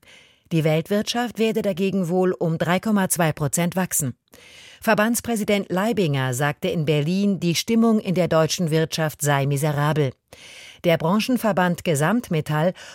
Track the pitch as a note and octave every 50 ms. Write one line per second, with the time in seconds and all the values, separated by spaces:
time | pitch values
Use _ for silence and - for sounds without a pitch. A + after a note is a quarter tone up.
0 | _ - - - - _ _ _ _ - F3 D#3+ D3 D#3+ D#3 D#3+ D#3+ - G3+ G#3
1 | G#3 - - A#3+ B3 A#3+ - - A3+ A3 A3 A3 G#3 G3+ F#3+ D3+ G3 F#3+ - G3
2 | F#3 D#3+ F3+ F#3 F#3 F#3 F3+ - - E3 D#3+ D#3+ F3+ D3 F3 F#3 - A3 G#3+ G3+
3 | F#3+ F3+ - - F3 D#3 D3 - D#3 C#3 - - E3+ F3 - F#3 F3+ F3 - -
4 | D3+ B2+ A2+ _ _ _ - - - - - - - - - - - A3+ A3 G#3
5 | G#3+ A3+ A#3+ - - A#3+ A#3 G#3+ G#3 F3 G#3 G3+ G3 - F3 F3+ G3 A3+ A#3+ F#3
6 | F#3+ D#3 C#3+ C#3 C3 C3 B2+ B2 D3 C#3+ D3 - - F#3 - F3 D3+ C#3 D#3 D3+
7 | C#3+ D#3 F3+ F#3+ G3+ G3+ G3 D#3+ E3 E3+ E3 - - - A3+ A3+ A3+ A3+ A3 G#3+
8 | - G3 F3 F3+ F3 D#3+ E3+ D#3+ D#3+ D3+ - - F#3 D#3 D#3 D#3+ D#3+ D#3 - -
9 | D#3+ D3+ - - - D3 C#3+ C#3 C#3 C#3 C#3+ C#3 D#3 D#3 D3 C#3+ D3 D3 D#3 D#3
10 | D3 C3 - _ _ _ - - - - - - - - - - - F3 E3 D#3
11 | D#3+ D#3+ F#3 A3 G3+ - B3+ A3+ - A3 G3 F#3+ F3+ F3+ F3 - - F#3+ D#3+ C3+
12 | D3 D#3+ G#3 B3 A#3+ - F3 D#3 D3 - D3+ D3+ D#3 F#3 F#3 - - - -